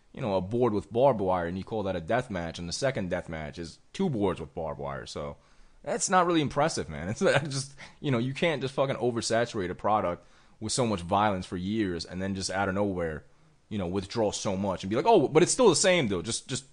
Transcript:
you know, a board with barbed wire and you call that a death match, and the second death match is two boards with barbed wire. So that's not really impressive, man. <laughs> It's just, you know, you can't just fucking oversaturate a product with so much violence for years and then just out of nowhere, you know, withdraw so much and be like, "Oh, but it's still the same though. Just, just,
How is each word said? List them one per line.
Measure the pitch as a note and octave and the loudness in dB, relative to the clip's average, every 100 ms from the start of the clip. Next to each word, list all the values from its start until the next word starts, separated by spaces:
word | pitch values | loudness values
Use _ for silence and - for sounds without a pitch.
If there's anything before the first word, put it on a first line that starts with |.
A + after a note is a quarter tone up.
| _ | _
you | - | -8
know, | G#2+ F#2+ | -2 0
a | |
board | F2+ A#2+ B2 | 0 2 2
with | G#2 - | 2 -2
barbed | A#2 C#3 A2 | 4 4 4
wire | F#2+ F#2 E2+ | 2 2 0
and | F#2+ | -4
you | |
call | F#2 A2+ | -4 -4
that | F#2+ F2+ | -2 -4
a | |
death | D#2+ A#2 - | 0 -2 0
match, | F2+ E2+ D#2+ | -6 -6 -8
and | F2 | -8
the | |
second | - C3+ B2+ F2+ | -2 -2 -2 -4
death | F2 E2 | -4 -4
match | D#2 D2+ F2 | -8 -8 -10
is | E2 - _ | -12 -14 _
two | - F#3+ | -4 -2
boards | A#2 G2 E2 | 0 0 -2
with | D2+ | -8
barbed | F2 D#2+ C#2+ | -8 -6 -6
wire. | C#2 C2+ A1+ | -8 -8 -10
So | E2+ C#2+ C#2+ _ - - - | -10 -10 -12 _ -20 -20 -14
that's | - - - | -6 -4 2
not | F#3 F3 | 4 4
really | E3 | 2
impressive, | C3+ D3 D3+ - E2 | 2 0 0 -2 -6
man. | D2 F2 | -6 -6
<laughs> | - | 0
It's | |
just, | D#3 C3 D3+ C3+ C3+ - - - | 2 2 0 -6 -8 -14 -20 -8
you | D3 | -2
know, | A#2+ | -2
you | B2+ | -2
can't | C3+ F3 C#3+ | 0 0 0
just | B2+ | -2
fucking | - C3+ - | 0 0 0
oversaturate | A#2+ A#2 A2 A2+ A#2 A2 F2 | 0 0 0 0 0 -2 -4
a | |
product | F2 G2+ G#2+ F2+ F2 - - _ - | -2 0 2 2 -2 -10 -20 _ -12
with | A2 | -4
so | - A#2+ | 0 0
much | G2 | -2
violence | F2 G2+ G#2+ F#2+ F2+ | 0 2 4 0 -4
for | F2+ | -6
years | F#2 A2 G2 E2+ | -2 0 0 -2
and | - F2+ | -6 -6
then | F#2+ F#2+ | -4 -4
just | F2+ | -4
out | F#2 G2 | 0 0
of | F#2+ | 0
nowhere, | G#2 F2+ E2 D2+ - _ _ _ _ | 0 0 -2 -4 -12 _ _ _ _
you | G#2+ | -6
know, | F2 | -2
withdraw | G2 F#2 A#2 G#2 | -4 -4 0 0
so | - A2+ F#2+ | 0 -4 -2
much | G2+ F2 | -2 -2
and | F#2+ | -2
be | A2+ | 0
like, | A3+ | 6
"Oh, | G#3+ A#2+ | 6 6
but | D#3 | 4
it's | E3+ | 4
still | - A#3 | 6 6
the | D3 | 8
same | F#3 F3+ A#2 | 4 4 2
though. | F2+ | 0
Just, | F#2+ - - | -2 -6 -6
just, | B2+ - | -10 -10